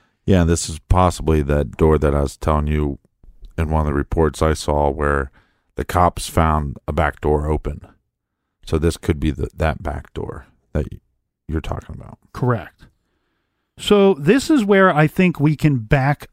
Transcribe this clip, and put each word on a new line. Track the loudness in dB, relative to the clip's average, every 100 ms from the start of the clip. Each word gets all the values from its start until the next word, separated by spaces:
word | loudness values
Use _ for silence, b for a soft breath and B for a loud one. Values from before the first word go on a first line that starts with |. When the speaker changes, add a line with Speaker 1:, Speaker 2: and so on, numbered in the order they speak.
| b b 2
Speaker 1:
Yeah, | 4
this | 4 2 -2
is | -6 0
possibly | 2 2 0 0 2
that | 2 0 -2 2
door | 2 4
that | 2
I | 0
was | -2 -4
telling | -2 0 0
you | -2 -2 -6 _ _ -20 -20 -12 -6
in | -2
one | 0
of | 0
the | -2
reports | -2 0 0 0
I | -2
saw | -2 -2 0 0
where | -2 -2 -2 -4 _ _ _ _ -10
the | -4
cops | 0 0 0 -4
found | 0 2 0 -4 -10 -6
a |
back | -2 -2 -2
door | -2 -2 -2
open. | -4 -4 -12 -16 _ _ _ _ _ _ _ -6
So | -2
this | -2 -2
could | -4 -2
be | -2
the, | -4 -6 -4
that | -4 -4
back | -8 -10 -12
door | -12 -10 -12 -18 _ _
that | -6 -6
y-, | -10 _ _ _ _ -8
you're | -6
talking | -6 -8 -10 -16
about. | -18 -20 _
Speaker 2:
Correct. | -4 -2 -2 -6 _ -20 _ _ _ _ _ _ _ _ -6
So | 2 4 4 4
this | 2 2 2
is | 2 4
where | 4 4
I | 4 2
think | 2 0 2
we | 0 2
can | 2 0
back | 0 0 0 -2 -6